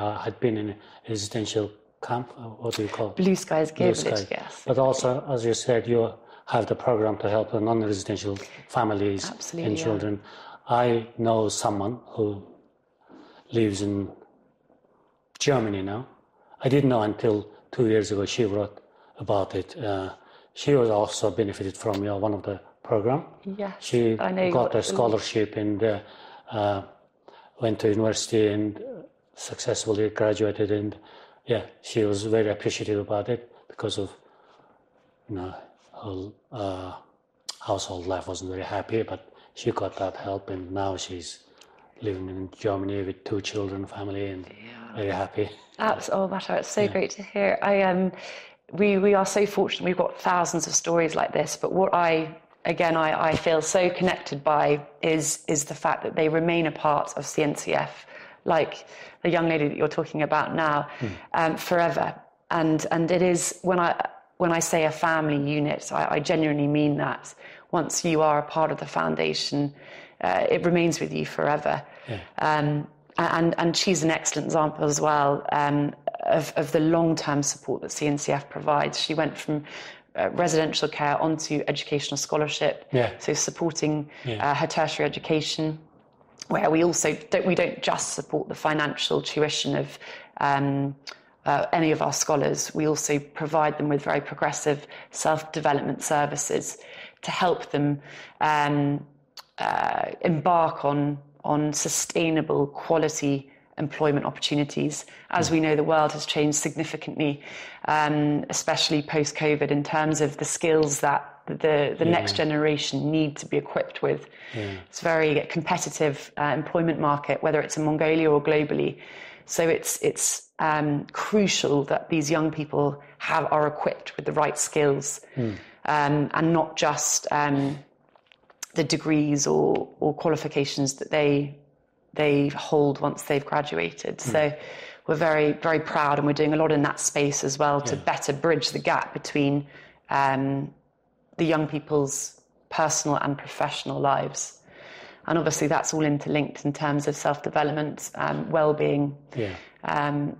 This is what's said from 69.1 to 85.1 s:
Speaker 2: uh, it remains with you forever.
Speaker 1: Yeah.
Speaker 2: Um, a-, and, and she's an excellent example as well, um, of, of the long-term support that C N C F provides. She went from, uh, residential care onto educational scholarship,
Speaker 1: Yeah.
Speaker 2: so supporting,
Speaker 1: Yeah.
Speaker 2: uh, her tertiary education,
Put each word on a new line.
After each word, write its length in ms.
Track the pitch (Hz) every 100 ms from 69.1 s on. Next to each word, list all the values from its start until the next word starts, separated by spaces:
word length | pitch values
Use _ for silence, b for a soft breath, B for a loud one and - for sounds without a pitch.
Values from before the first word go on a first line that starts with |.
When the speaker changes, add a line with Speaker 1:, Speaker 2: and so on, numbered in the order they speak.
| 156 160 156 - 143 143 - B B B B
Speaker 2:
uh, 260 | 90 92 -
it 160 | 175
remains 360 | 170 170 170 151
with 120 | 156
you 140 | 156 151
forever. 560 | - 151 151 147 151 - B B
Speaker 1:
Yeah. 120 | 104 B B
Speaker 2:
Um, 480 | 156 151 147 147 - - _ -
a-, 160 | 170
and, 200 | 170 165 -
and 180 | 170 160
she's 260 | - 170
an 60 | 160
excellent 360 | 156 - 151 143
example 380 | 160 151 -
as 160 | 151 147
well, 440 | 156 147 143 143 -
um, 420 | 147 147 147 147 - - -
of, 280 | - 165 143 -
of 140 | 147
the 80 | 165
long-term 640 | 156 165 165 160 151 143
support 400 | 143 - - 127
that 80 | -
C 140 | - 147
N 120 | 147
C 140 | -
F 160 | 143 -
provides. 520 | 147 151 147 147 -
She 140 | -
went 220 | 156 151 139
from, 280 | - 151 147 B B B B
uh, 160 | - 95
residential 560 | - 175 156 156 - 151
care 320 | - 147 143
onto 420 | 160 156 - 147 -
educational 500 | 147 - 147 - 143
scholarship, 680 | - 156 151 - 151 - -
Speaker 1:
Yeah. 180 | 127 113 -
Speaker 2:
so 160 | -
supporting, 720 | 147 - - 170 156 151 151 147 B
Speaker 1:
Yeah. 260 | 127 107 143
Speaker 2:
uh, 40 |
her 120 | 139 156
tertiary 400 | - 156 -
education, 720 | 147